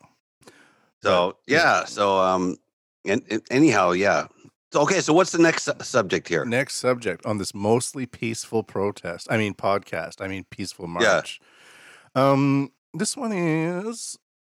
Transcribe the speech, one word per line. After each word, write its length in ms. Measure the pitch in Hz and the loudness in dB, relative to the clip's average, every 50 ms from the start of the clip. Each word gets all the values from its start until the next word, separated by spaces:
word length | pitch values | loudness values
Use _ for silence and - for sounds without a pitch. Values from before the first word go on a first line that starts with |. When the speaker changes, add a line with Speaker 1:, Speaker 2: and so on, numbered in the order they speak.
| - _ _ _ _ _ _ _ _ - - _ _ _ _ _ _ _ _ _ | -14 _ _ _ _ _ _ _ _ -20 -20 _ _ _ _ _ _ _ _ _
Speaker 1:
So, 280 | - 101 92 90 87 90 | 0 2 2 2 2 0
Speaker 2:
But, 80 | - _ _ - | -2 _ _ 0
yeah. 100 | 135 160 170 147 110 90 | 2 2 4 4 4 2
Speaker 1:
yeah. 60 | 90 | 0
So, 320 | - - 107 104 101 98 95 | -2 -2 0 2 2 4 4
um, 380 | 95 92 92 92 90 90 92 - _ _ _ _ _ _ _ _ - | 4 4 2 2 0 -2 -4 -6 _ _ _ _ _ _ _ _ -4
and, 160 | - 98 - - - | -2 -2 -2 -2 -4
and 120 | 104 110 - - | -6 -6 -4 -2
anyhow, 420 | - 131 151 160 117 104 92 90 | 2 4 4 4 6 4 4 4
yeah. 360 | 90 90 98 101 87 73 69 - _ _ - - _ _ _ _ - | 2 2 2 2 2 2 0 -4 _ _ -20 -20 _ _ _ _ 0
So, 80 | 165 | 0
okay. 180 | - - 196 185 | 2 2 2 2
So 120 | 151 - 151 | 2 2 4
what's 180 | 175 185 - | 4 4 4
the 60 | - 170 | 4 4
next 220 | 165 165 160 - - | 4 4 4 2 -2
su-, 80 | - 143 - | -4 -6 -6
subject 460 | - - - 123 107 90 92 85 - - | -6 -2 0 0 0 0 0 -4 -2 -2
here? 180 | 85 78 71 | -2 -2 -2
Speaker 2:
Next 300 | 123 113 123 139 - - | 0 -2 -2 -2 -2 -4
subject 500 | - - 123 127 120 117 104 87 87 - | -4 0 0 0 0 -2 -6 -6 -6 -4
on 120 | 113 110 104 | -4 -4 -4
this 160 | 95 - - | -4 -6 -6
mostly 520 | 101 101 104 117 120 120 - - 143 127 | -2 0 2 2 2 2 -2 -8 -8 -10
peaceful 580 | - - - - 113 113 - - - - 110 110 | -10 -10 -8 -6 -6 -6 -6 -8 -4 -4 -4 -4
protest. 640 | - - 98 95 104 101 - - 90 85 87 - - | -4 -4 -4 -2 -4 -4 -6 -8 -10 -10 -10 -6 -4
I 80 | 135 110 | -2 0
mean, 160 | 110 104 95 | 0 -2 -4
podcast. 680 | - - 98 98 101 - - - 85 80 78 - - | -4 -2 0 0 -2 -2 -6 -8 -8 -8 -8 -10 -10
I 60 | 98 95 | -10 -8
mean, 180 | 95 95 90 - | -8 -10 -12 -12
peaceful 360 | - - 101 90 - - 95 | -12 -12 -12 -12 -12 -12 -12
Speaker 1:
Yeah. 60 | 82 85 87 92 101 95 | -8 -4 0 2 2 2
Speaker 2:
march. 260 | 80 - - - - _ _ _ _ - - - - - - - - _ _ - | 2 0 -4 -12 -18 _ _ _ _ -20 -20 -20 -20 -20 -20 -20 -20 _ _ 0
Um, 560 | 131 131 139 139 135 139 139 139 139 139 131 _ _ _ _ - | 2 4 4 4 4 4 2 2 0 0 -4 _ _ _ _ -8
this 220 | 160 208 - - | -6 -6 -6 -6
one 160 | 285 277 226 | -6 -6 -6
is, 840 | 214 185 170 165 156 160 160 165 180 180 196 220 233 226 - - - - _ _ _ _ _ | -4 -2 -2 0 0 0 -2 -2 -4 -6 -8 -8 -10 -10 -12 -14 -14 -16 _ _ _ _ _